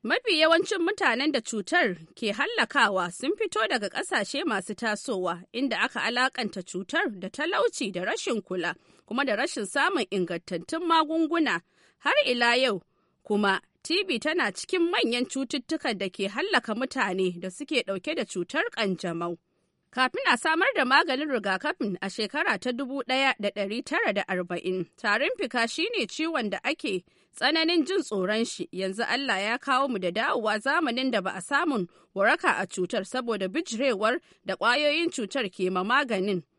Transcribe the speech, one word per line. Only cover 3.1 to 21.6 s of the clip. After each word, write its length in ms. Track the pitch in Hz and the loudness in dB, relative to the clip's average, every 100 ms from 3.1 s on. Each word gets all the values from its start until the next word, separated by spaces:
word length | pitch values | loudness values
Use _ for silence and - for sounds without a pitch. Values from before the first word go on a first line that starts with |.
sun 180 | - 269 415 | -4 -4 -2
fito 260 | 427 427 427 | -2 0 0
daga 180 | 254 196 | 0 -2
ƙasashe 540 | - 403 254 202 277 | -4 -2 -2 -2 -2
masu 320 | 339 208 196 - | -2 -2 -4 -4
tasowa, 680 | 233 208 - 196 180 175 185 | -2 -2 -4 -2 -2 -4 -6
inda 260 | 226 269 196 | -4 -2 0
aka 200 | 214 233 | 0 0
alakanta 600 | 196 240 262 - 226 196 | -2 2 0 0 -4 -6
cutar 460 | 180 185 196 320 381 196 | -8 -8 -2 -2 -2 -4
da 100 | 185 | -10
talauci 600 | - 311 403 480 - 240 | -4 -2 2 0 0 -4
da 100 | 175 | -4
rashin 380 | 190 453 - 233 | -4 -4 -2 -2
kula, 340 | - 185 165 - _ _ _ | -2 -4 -4 -6 _ _ _
kuma 180 | 233 | -2
da 140 | 277 208 | 0 0
rashin 280 | 294 - 202 | 0 -2 -4
samun 400 | 285 320 381 - | 0 2 2 0
ingantattun 720 | 196 175 175 - 175 170 330 | 0 -2 -4 -6 -8 -4 -4
magunguna. 800 | 339 330 302 320 311 339 285 175 _ _ _ _ | 2 4 4 2 2 2 2 0 _ _ _ _
Har 140 | - 554 571 | 2 2 4
ila 280 | 247 240 240 | 4 4 4
yau, 240 | 262 190 _ _ _ _ | 2 0 _ _ _ _
kuma 380 | - 208 202 190 _ _ | 0 2 4 2 _ _
T 220 | - 349 | -2 -2
B 160 | 381 240 | 0 -2
tana 320 | 302 339 226 | 0 0 0
cikin 400 | - - 370 339 | -2 -2 0 2
manyan 340 | 381 233 240 240 | 2 0 0 -2
cututtukan 720 | 269 269 285 - 320 - 208 | -4 -2 -4 -4 -4 -2 -2
da 120 | 196 | -4
ke 180 | - 196 | -4 -4
hallaka 480 | 208 381 269 - 214 | -2 0 0 0 -4
mutane 640 | 262 269 202 190 185 175 | -4 -2 -2 0 0 -2
da 100 | 185 | -10
suke 340 | - 294 277 202 | -10 -2 -2 -2
ɗauke 280 | 196 294 320 | -6 -4 -4
da 80 | 208 | -4
cutar 380 | 185 175 285 466 - | -6 -4 -2 -4 -2
ƙanjamau. 600 | 208 180 180 165 175 170 _ _ _ _ _ | -2 -2 -4 -4 -6 -8 _ _ _ _ _
Kafin 360 | 247 262 480 523 | -2 0 0 2
a 100 | 247 | 2
samar 300 | 320 320 440 427 | 2 2 2 2
da 80 | |
maganin 480 | 247 277 339 262 302 | 4 4 4 -2 0
rigakafin 640 | 247 196 190 | -2 0 -2